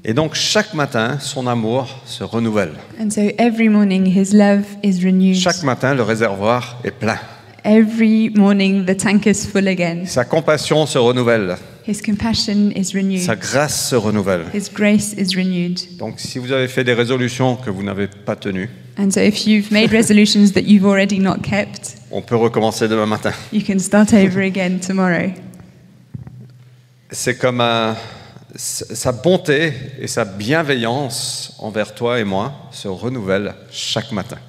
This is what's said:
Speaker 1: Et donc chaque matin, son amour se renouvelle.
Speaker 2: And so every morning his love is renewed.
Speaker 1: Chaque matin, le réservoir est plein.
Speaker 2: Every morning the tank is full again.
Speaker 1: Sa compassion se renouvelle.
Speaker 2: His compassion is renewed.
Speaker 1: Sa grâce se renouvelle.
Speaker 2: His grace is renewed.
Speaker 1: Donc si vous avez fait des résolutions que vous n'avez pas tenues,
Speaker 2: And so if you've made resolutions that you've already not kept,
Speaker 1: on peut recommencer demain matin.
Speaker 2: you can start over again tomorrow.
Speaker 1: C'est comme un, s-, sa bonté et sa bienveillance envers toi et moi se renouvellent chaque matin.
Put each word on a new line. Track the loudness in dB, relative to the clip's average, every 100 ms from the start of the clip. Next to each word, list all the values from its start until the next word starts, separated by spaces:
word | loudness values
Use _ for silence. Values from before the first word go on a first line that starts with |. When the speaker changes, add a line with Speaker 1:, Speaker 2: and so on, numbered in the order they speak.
Speaker 1:
Et | -2
donc | -2 -2 -2
chaque | -2 0 -2
matin, | -2 -2 0 -2 -4
son | -6 -6 -2
amour | -2 0 -2 -4 -10 -16
se | -12 -6
renouvelle. | -2 0 0 -2 -6 -18 -8
Speaker 2:
And | -4
so | 0 -2 2
every | 0 2 2
morning | 4 4 2 2
his | 2 4
love | 4 6 4 0 -4
is | -2 2 2
renewed. | 4 4 4
Speaker 1:
Chaque | 2 0
matin, | -2 0 0 0
le |
réservoir | 0 2 0 0 0 0 -2 -8
est | -10
plein. | -4 -4 -4 -8 -20 -20 -8
Speaker 2:
Every | 4 4 4 2 2 4 2
morning | 4 4 4 2 2 0
the | 0
tank | 2 2 2
is | 0 0
full | 0 0
again. | 0 -2 -4 -2
Speaker 1:
Sa | -2 0
compassion | 0 2 0 2 0 2
se | 2
renouvelle. | 2 2 2 2 0 -4 -10 -14 -8
Speaker 2:
His | -6
compassion | -2 -2 0 -2 0 2 2 0
is | -4
renewed. | -2 -2 -2
Speaker 1:
Sa | -2 -4
grâce | -2 0 0 -2 0
se | 0
renouvelle. | 0 0 0 -2 -2
Speaker 2:
His | -6 -8
grace | 0 2 2 0 -4
is | -4 -2
renewed. | -2 -2 -2 -4 -8 -10
Speaker 1:
Donc | -10 -10
si | -10 -8
vous | -2
avez | 0 0
fait | 0
des | 2
résolutions | 2 2 0 -2 0 0 0
que | -4
vous | -6
n'avez | -6 -4 -6
pas | -6 -8 -6
tenues, | -4 -6 -6 -10 -18 -4
Speaker 2:
And | -2
so | 2
if | 2 2 2
you've | 2 2
made | 2 2
resolutions | 2 4 6 6 6 4
that | 4
you've | 4 6 6
already | 4 2 2
not | 0 0
kept, | -2 -4 -4 -10 -16 -18 -10
Speaker 1:
on | -10
peut | -2 2
recommencer | 2 2 0 0 0
demain | 2 0
matin. | 0 -2 -6 -4
Speaker 2:
you | -4 0
can | -2
start | 2 4 6
over | 6 4 2
again | -2 -2 -2 -2 -2
tomorrow. | 0 0 0 -2 -6 -16 -20 -20 -20 -20 _ _ -16 -16 -20 -20 -20 -20 _ _ _ _
Speaker 1:
C'est | -6 -4 0
comme | 0 2
un, | 2 2 0 -4 -10 -18 -20 -20 -20
s-, | -12 -10 -10 -10
sa | -4 -4
bonté | 0 2 2 2 0 0 -4 -12 -12
et | -8
sa | -4 -4
bienveillance | -4 -2 0 0 -2 -2 -2 -4 -8 -8 -10 -12 -12
envers | -8 -6 -6 -4
toi | -2 -2
et | 0
moi | -2 -4 -8 -18
se | -12 -10
renouvellent | -8 -8 -8 -2 -2 -2 -10 -16
chaque | -12 -6 -6 -4
matin. | -8 -8 -12